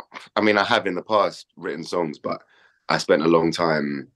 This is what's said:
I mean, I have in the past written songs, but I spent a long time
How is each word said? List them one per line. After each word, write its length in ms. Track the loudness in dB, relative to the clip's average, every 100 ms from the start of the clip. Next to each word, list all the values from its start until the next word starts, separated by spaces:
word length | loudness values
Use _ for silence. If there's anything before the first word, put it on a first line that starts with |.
| -18 -20 -8 0
I 40 |
mean, 160 | 2 2
I 80 |
have 220 | 2 0 0
in 80 |
the 80 | -6
past 440 | 0 0 0 -4 -20 -12
written 260 | -10 -8
songs, 340 | -6 -4 -4 -6
but 240 | -8 -8 _ _ _ _ -4
I 100 | -2
spent 240 | 2 2
a 60 | 4
long 220 | 4 2
time 580 | 0 0 0 -2 -8 -12